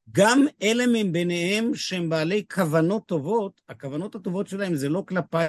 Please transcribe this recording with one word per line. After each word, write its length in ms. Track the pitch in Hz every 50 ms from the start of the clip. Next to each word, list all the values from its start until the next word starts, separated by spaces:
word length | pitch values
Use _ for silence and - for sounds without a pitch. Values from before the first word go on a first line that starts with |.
| _ - 110
גם 340 | - 196 220 247 277 269 - - - -
אלה 220 | 208 226 240 247
מביניהם 880 | 247 233 226 214 190 156 175 175 175 175 175 170 180 202 214 226 233 277
שהם 340 | - - - 190 185 170 160
בעלי 360 | 160 160 156 165 196 214 - - -
כוונות 520 | 190 190 156 151 165 160 170 202 220 -
טובות, 540 | - 185 156 131 156 220 233 202 196 - _ _ -
הכוונות 460 | - - - 139 135 - 185 214 -
הטובות 320 | 214 180 208 175 190 202 -
שלהם 260 | 185 196 202 190 170
זה 140 | 143 131 143
לא 160 | 156 185 202 -
כלפיי 400 | 185 185 156 - - 165 165